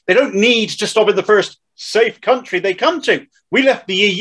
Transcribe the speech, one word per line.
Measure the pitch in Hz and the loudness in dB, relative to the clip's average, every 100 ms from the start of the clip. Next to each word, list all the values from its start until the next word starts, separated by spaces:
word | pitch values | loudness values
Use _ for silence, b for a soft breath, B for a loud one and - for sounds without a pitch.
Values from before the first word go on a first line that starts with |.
| - | 0
They | |
don't | 196 277 | 2 2
need | 196 226 233 214 | 2 2 2 -2
to | - 208 | -4 -2
stop | 220 208 | 2 2
in | |
the | 185 | 2
first | 180 208 - - _ - | 2 2 0 -8 _ -18
safe | - 208 233 - | -6 -2 -2 -2
country | - 247 - 180 | -2 -2 -2 -4
they | 190 | -4
come | 185 294 339 | -2 -2 -2
to. | - 156 - _ _ | -2 -2 -4 _ _
We | - | 0
left | 269 247 - | 0 0 -4
the | 190 | 0
E | 208 180 | 0 2